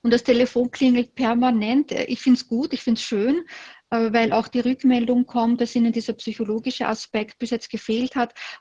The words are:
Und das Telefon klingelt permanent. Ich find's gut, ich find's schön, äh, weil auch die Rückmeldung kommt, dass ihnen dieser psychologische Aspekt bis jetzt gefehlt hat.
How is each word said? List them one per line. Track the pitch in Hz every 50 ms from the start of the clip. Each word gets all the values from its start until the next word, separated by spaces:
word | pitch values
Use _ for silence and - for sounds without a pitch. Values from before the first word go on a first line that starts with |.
Und | - 233
das | 233 240
Telefon | - - 247 233 254 247 - 240 247 247
klingelt | - - 269 254 247 240 240 240 _
permanent. | - 262 226 240 240 247 254 233 220 208 220 247 277 294 -
Ich | - - - - 247 -
find's | - 269 247 - -
gut, | _ 233 233 285 330
ich | - -
find's | - 247 226 -
schön, | - - 240 202 202 254 285 349 330 - - - - - - - _ _
äh, | 233 226 226 226
weil | 214 233 226 214
auch | - 220 220
die | - - 247
Rückmeldung | 233 247 262 - - 254 254 240 233 233 254 247 247
kommt, | - - 240 226 233 240 233
dass | 240 233 -
ihnen | 240 233 233
dieser | 226 233 220 -
psychologische | 226 - - 226 214 - 226 202 214 226 233 262 247 - 247
Aspekt | - 220 - - _ - 214 214 214 - _
bis | 247 220
jetzt | 240 226 - -
gefehlt | - 214 - - 220 226 247 254 -
hat. | 269 240 233 _ - - - - -